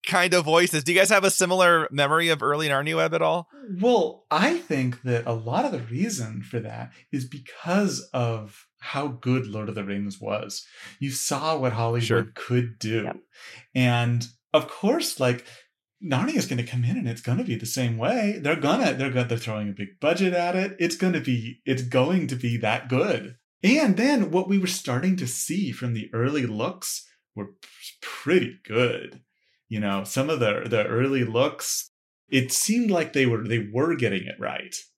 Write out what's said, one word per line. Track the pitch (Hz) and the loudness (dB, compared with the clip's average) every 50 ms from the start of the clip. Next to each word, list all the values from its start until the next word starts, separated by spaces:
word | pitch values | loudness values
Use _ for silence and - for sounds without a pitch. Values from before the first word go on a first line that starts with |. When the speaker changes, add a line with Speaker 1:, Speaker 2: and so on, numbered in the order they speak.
| - - | -6 0
Speaker 1:
kind | 180 185 175 180 175 | 2 2 4 4 4
of | 180 160 | 2 4
voices. | 151 160 170 175 170 - 156 135 | 6 4 6 6 4 2 0 0
Do | 156 175 | 2 4
you | 185 | 4
guys | 196 190 | 6 6
have | 214 202 190 | 6 4 4
a | 196 | 4
similar | 180 - 185 175 185 185 185 175 175 165 156 - | 4 4 2 2 4 6 6 6 6 6 2 0
memory | 135 139 143 139 151 160 170 165 | 0 0 2 2 4 2 4 2
of | 160 147 | 2 2
early | - 135 147 151 156 151 | 2 0 2 2 2 2
Narnia | 139 135 143 151 160 | 2 0 0 0 0
Web | 165 160 156 156 | 2 2 2 2
at | 165 | 2
all? | 160 160 160 175 170 _ _ 285 269 226 190 175 | 2 2 2 0 -4 _ _ -20 -12 -10 -4 0
Speaker 2:
Well, | 196 247 247 214 170 147 - - _ _ | 2 4 4 4 2 0 -2 -8 _ _
I | 151 156 196 285 349 339 | 2 2 4 2 2 0
think | - - 165 135 131 127 120 - - | -2 -2 -2 0 0 -2 -4 -4 -2
that | 127 120 117 117 123 | -2 -2 0 0 -2
a | 117 | -4
lot | 113 110 113 131 185 262 | -4 -4 -2 -2 0 0
of | 285 202 | -2 -4
the | 139 | -6
reason | 117 110 117 143 190 233 208 143 117 110 110 113 | -8 -8 -4 -4 -4 -2 -4 -6 -8 -8 -8 -10
for | - - - 120 | -10 -6 -8 -8
that | 113 110 113 117 120 123 - - _ _ | -8 -8 -10 -12 -12 -14 -16 -20 _ _
is | - 139 127 | -8 -6 -6
because | 123 - 123 123 - - - - 170 175 202 208 190 139 123 - - - | -8 -12 -16 -16 -18 -20 -12 -6 -2 0 2 2 0 -2 -4 -10 -6 -4
of | 131 120 117 113 110 107 101 - - - _ _ _ | -2 -2 -2 -2 -4 -8 -14 -18 -20 -20 _ _ _
how | - - - 139 143 147 | -14 -8 -6 -6 -4 -6
good | 127 120 - 127 127 131 120 107 | -6 -4 -2 0 0 0 0 -4
Lord | 101 110 107 98 | -6 -8 -6 -6
of | 95 | -6
the | 107 98 | -6 -6
Rings | 98 101 101 101 101 95 - | -4 -4 -4 -4 -6 -8 -8
was. | 107 104 104 104 101 95 - - - - - - - - - _ | -6 -4 -4 -4 -4 -8 -12 -14 -14 -16 -20 -20 -20 -20 -10 _
You | 135 139 | -6 -6
saw | 127 - - - 147 135 147 160 160 151 | -4 -4 -4 -2 -4 -2 0 -2 0 0
what | 131 127 110 | 0 0 0
Hollywood | 113 117 117 117 120 117 | 0 0 0 0 0 0
Speaker 1:
Sure. | - 117 95 92 - - | 2 2 2 2 0 -8
Speaker 2:
could | - - - 120 123 123 117 110 _ | -14 -4 0 0 2 2 0 -6 _
do. | - 107 113 113 104 | -6 -2 -2 -2 -2
Speaker 3:
Yep. | 98 - - _ _ _ - - - - - - _ _ | -4 -8 -10 _ _ _ -20 -20 -20 -20 -20 -20 _ _
Speaker 2:
And | 131 127 123 120 120 120 120 120 120 120 - _ _ _ _ - | 2 2 4 4 2 2 2 0 0 -2 -4 _ _ _ _ 0
of | 151 151 - | 0 0 0
course, | - - - 202 269 339 - - - - | -10 -2 0 0 0 0 -2 -4 -4 0
like, | 135 123 123 123 - - - - _ _ _ _ _ _ _ _ | 0 0 0 0 -6 -16 -20 -20 _ _ _ _ _ _ _ _
Narnia | 202 165 139 127 196 269 320 | -4 -2 0 0 0 0 0
is | 240 170 | -2 -2
gonna | - 139 123 117 | 0 -2 -4 -4
come | - - 123 120 | -4 -2 -2 0
in | 120 196 | 0 -2
and | 254 190 120 | -2 -2 -4
it's | 117 117 | -6 -6
gonna | - - 123 180 254 | -4 -2 -2 -2 0
be | 202 123 | -2 -4
the | 101 117 | -4 -4
same | - - 135 127 120 117 110 | -6 -4 -2 -2 -2 -2 -2
way. | 120 160 240 254 214 202 208 190 | -2 0 0 0 0 -2 -2 -2
They're | 156 147 139 | -2 -2 -2
gonna, | - 139 143 170 247 262 165 127 | 0 2 2 2 2 2 0 0
they're | 123 135 139 | 0 -2 0
gonna, | 120 127 123 120 | 0 0 0 0
they're | 120 113 | -2 -4
throwing | - 117 110 107 104 104 | -4 -6 -6 -4 -4 -6
a | 98 | -6
big | 98 104 98 - _ | -6 -8 -10 -10 _
budget | - 151 170 180 196 185 180 | 0 2 2 4 2 2 2
at | 175 175 175 180 | 2 0 0 0
it. | 185 190 202 190 - | 0 -2 -2 -2 -2
It's | 165 165 165 | -2 -2 0
gonna | - 190 185 175 156 | 2 2 2 2 2
be, | 123 - 127 120 110 117 120 _ _ | 0 0 0 0 -2 -6 -12 _ _
it's | 135 135 127 | -2 -2 -2
going | 127 120 - 127 127 151 185 185 151 127 | -2 0 2 2 2 4 2 0 0 -2
to | 131 | -4
be | 120 120 120 117 117 | -4 -2 -2 -2 0
that | 113 107 110 - - 127 | 0 0 -2 -2 -2 0
good. | 127 131 170 208 165 - 98 101 - _ _ _ _ _ - | 0 2 2 2 0 -2 -4 -10 -16 _ _ _ _ _ 4
And | 190 254 311 311 233 185 208 | 4 6 6 6 4 4 4
then | 233 269 294 254 196 160 | 4 4 4 4 2 2
what | 156 185 190 185 | 0 0 0 2
we | 202 196 | 2 2
were | 185 180 | 2 0
starting | - - - - 123 123 - 185 190 180 | -4 -4 -4 -2 -2 0 2 2 0 0
to | 131 120 | -2 -4
see | - - - - 156 196 202 135 120 | -4 -6 -4 -4 -2 -2 -2 -2 -4
from | - 131 120 117 | -4 -4 -4 -4
the | 110 107 - - | -4 -6 -6 -4
early | 113 120 135 147 151 127 | -2 0 0 0 0 -2
looks | 117 107 107 120 165 190 185 - - - - - _ _ _ _ _ _ | -2 -2 -4 -4 -4 -6 -8 -8 -8 -8 -8 -10 _ _ _ _ _ _
were | 110 101 98 | -12 -12 -12
p-, | - _ - - - - - - - _ | -12 _ -20 -20 -20 -20 -20 -20 -18 _
pretty | - - - - - 139 170 190 - - - - _ | -14 -14 -14 -8 -2 2 4 4 2 2 -8 -14 _
good. | - 107 113 123 120 - - - - - - _ _ _ _ _ _ _ _ _ _ | -2 2 2 4 4 2 -4 -8 -12 -16 -20 _ _ _ _ _ _ _ _ _ _
You | 113 107 | -4 -2
know, | 104 101 98 98 95 | -2 0 -2 -2 -4
some | - - 131 135 147 | -4 -2 -2 0 0
of | 160 135 | 0 2
the, | 120 107 104 - - 107 | 2 2 0 0 -2 0
the | 113 110 104 | 0 0 2
early | - 113 117 127 135 135 135 120 | 2 2 0 2 2 2 0 0
looks, | 104 110 117 135 170 - - - - - - - - _ _ _ _ _ _ _ _ | 0 2 2 2 2 0 -4 -6 -6 -4 -6 -6 -10 _ _ _ _ _ _ _ _
it | - 131 123 127 | 0 0 2 2
seemed | - - - - 220 240 240 214 | -2 -2 0 2 2 2 2 2
like | 190 170 160 156 - | 2 2 0 0 2
they | 143 135 | 2 4
were, | 123 117 107 110 104 | 4 2 0 -2 -2
they | 117 117 107 101 | -2 -2 -2 -2
were | 104 123 143 165 170 | -2 -2 0 0 0
getting | 139 127 110 98 95 90 | 0 0 0 0 -2 -4
it | - - - | -8 -10 -8
right. | - - - - - - - - - _ _ | -6 -6 -6 -6 -10 -10 -12 -14 -14 _ _